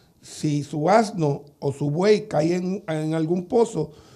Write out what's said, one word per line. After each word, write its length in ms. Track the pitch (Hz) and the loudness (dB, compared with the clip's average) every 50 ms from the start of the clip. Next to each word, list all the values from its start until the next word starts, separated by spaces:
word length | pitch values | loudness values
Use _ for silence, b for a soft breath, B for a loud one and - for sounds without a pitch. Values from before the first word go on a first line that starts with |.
| b b b _ | b b b _
si 440 | _ - - - - 151 147 147 135 | _ -20 -10 -4 -2 -2 0 -2 -4
su 240 | - - 151 147 175 | -4 -6 -2 2 4
asno 560 | 202 233 226 202 226 180 160 143 139 143 - - _ _ | 4 4 2 2 -2 -2 0 0 -2 -4 -8 -18 _ _
o 120 | - 143 | -6 -6
su 180 | 135 - 147 143 | -4 -2 -4 -2
buey 360 | 147 165 190 214 214 202 - - | 0 2 4 4 4 4 2 -2
cae 260 | - 151 156 165 175 | -2 0 2 2 0
en, 260 | 185 180 180 190 208 - - | 0 -2 -4 -6 -6 -6 -6
en 260 | 160 156 156 156 160 | -4 -4 -2 -2 -2
algún 320 | 165 160 156 180 185 180 | -2 0 0 -2 -2 -2
pozo, 440 | - 254 233 226 - - 160 151 - B B B B B | 0 2 2 2 2 0 -4 -6 -6 B B B B B